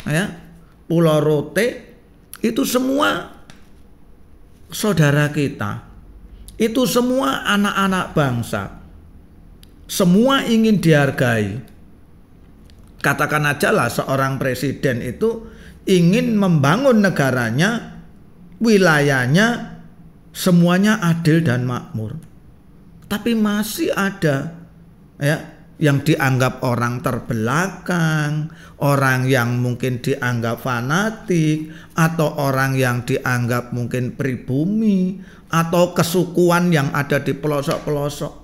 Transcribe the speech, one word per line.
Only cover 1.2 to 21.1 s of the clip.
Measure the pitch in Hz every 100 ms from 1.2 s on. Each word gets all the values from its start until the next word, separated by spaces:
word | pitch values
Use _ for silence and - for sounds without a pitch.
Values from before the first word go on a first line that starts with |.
| 151
Rote, | 151 - 185 240 - - - - - - -
itu | 226 233 269
semua | 254 262 269 302 - - - - - - - - - - - - - - - -
saudara | - 214 165 147 143 147
kita. | 147 139 139 104 117 - - - - - - - -
Itu | 220 233 233
semua | 240 247 254 269 - -
anak-anak | 202 202 - 190 185 -
bangsa. | - 139 120 110 104 95 - - - - - - - - - - - -
Semua | - 180 190 254 269 -
ingin | 226 220 196
dihargai. | 165 147 139 - 127 113 101 117 - - - - - - - - - - - - - -
Katakan | 143 139 147 151 147
aja | 143 202
lah | 208 120
seorang | 131 - 131 135 135
presiden | 139 123 139 - 143 120
itu | 123 - 220 226 - - - - -
ingin | 185 170 220 247 214
membangun | 196 160 135 196 277 220
negaranya, | 196 151 135 127 113 123 196 233 - - - - - - - -
wilayahnya, | 226 202 175 151 143 131 123 165 226 240 - - - - - - -
semuanya | - 190 175 170 185 208 -
adil | 170